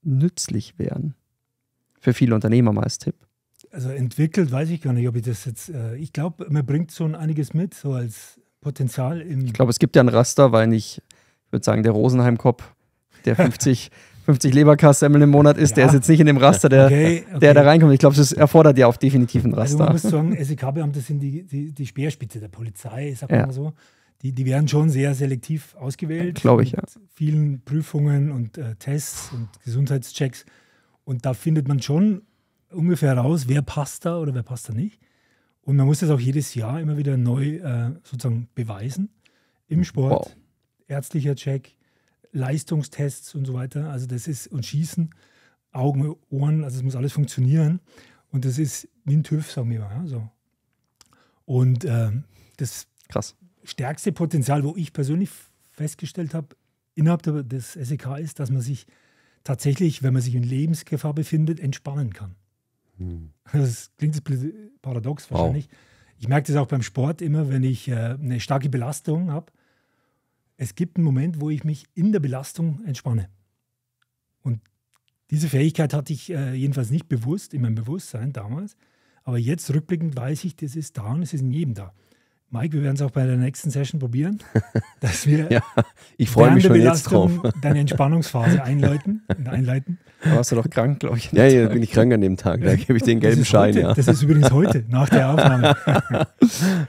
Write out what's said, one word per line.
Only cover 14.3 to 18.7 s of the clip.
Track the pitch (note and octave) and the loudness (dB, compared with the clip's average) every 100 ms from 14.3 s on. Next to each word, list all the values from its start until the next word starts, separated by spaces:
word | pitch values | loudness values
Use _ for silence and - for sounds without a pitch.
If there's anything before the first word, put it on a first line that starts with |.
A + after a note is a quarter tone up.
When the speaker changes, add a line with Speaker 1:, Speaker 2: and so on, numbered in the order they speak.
| C#3 D3+ | 2 4
Speaker 1:
Leberkas-Semmeln | C3 D3+ D3 D3+ C#3 D3 D3 | 6 6 8 6 6 6 6
im | D3 | 8
Monat | C#3+ D3 C#3+ | 8 6 6
isst, | D3+ - | 4 6
der | |
Speaker 2:
Ja. | C3 | 6
Speaker 1:
ist | |
jetzt | C#3 - | 6 6
nicht | D#3+ | 6
in | D3+ | 6
dem | C#3 | 6
Raster, | C3+ - D3+ | 6 6 6
der, | C3+ C3+ | 8 8
Speaker 2:
Okay, | C#3+ D#3+ E3+ - E3 | 6 4 2 -4 4
Speaker 1:
der | C#3+ | 8
da | C#3+ | 10
Speaker 2:
okay. | C#3+ | 8
Speaker 1:
reinkommt. | D#3+ D#3+ | 8 8
Ich | C3+ | 8
glaub, | D3 | 6
das | C#3 C#3+ | 6 4
erfordert | - D3+ E3 D#3 | 4 6 8 8